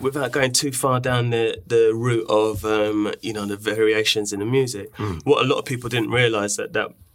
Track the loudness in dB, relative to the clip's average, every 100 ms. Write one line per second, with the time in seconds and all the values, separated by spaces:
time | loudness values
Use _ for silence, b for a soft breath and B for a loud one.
0 | -4 -2 -2 0 0 0 -2 -2 0 0
1 | 0 0 0 0 0 -2 0 4 4 2
2 | 0 0 2 2 2 0 0 0 0 0
3 | -2 -4 -6 -6 -6 -4 -2 2 2 2
4 | 0 -2 -2 -4 0 0 0 -4 -10 -8
5 | -6 -2 2 2 2 0 -2 -6 -4 -2
6 | 0 2 2 2 -2 -4 -4 -2 -2 -6
7 | -12